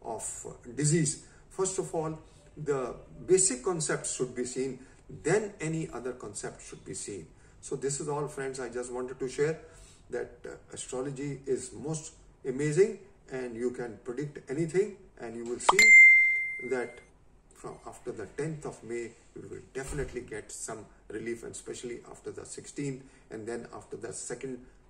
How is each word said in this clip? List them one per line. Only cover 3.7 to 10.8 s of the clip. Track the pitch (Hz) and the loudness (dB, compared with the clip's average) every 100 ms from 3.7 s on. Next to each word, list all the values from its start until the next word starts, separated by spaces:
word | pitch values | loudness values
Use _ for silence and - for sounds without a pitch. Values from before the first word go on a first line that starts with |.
| 170 156 147 - | 0 0 0 -2
should | - 127 | -2 -2
be | 127 | -2
seen, | 123 131 131 123 - - - 147 | -4 -2 -4 -4 -14 -20 -18 -4
then | 147 208 208 - | 2 2 2 -4
any | 156 160 - | -2 -2 -4
other | 120 123 | -6 -6
concept | 123 110 104 123 - | -8 -10 -8 -8 -10
should | - - | -14 -14
be | - | -10
seen. | - - 98 - - - - | -10 -8 -10 -12 -18 -20 -14
So | - 139 | -6 -2
this | 135 - | -2 -2
is | 151 | -2
all, | 147 143 | -2 -2
friends, | 139 135 131 | -4 -4 -4
I | 120 | -4
just | 120 123 | -4 -4
wanted | 123 127 135 | -4 -6 -4
to | 131 | -2
share | - 151 160 - - - - - | 2 2 2 -6 -20 -20 -20 -6
that, | 120 - - | -6 -6 -10
uh, | - - - | -14 -14 -12
astrology | - | -12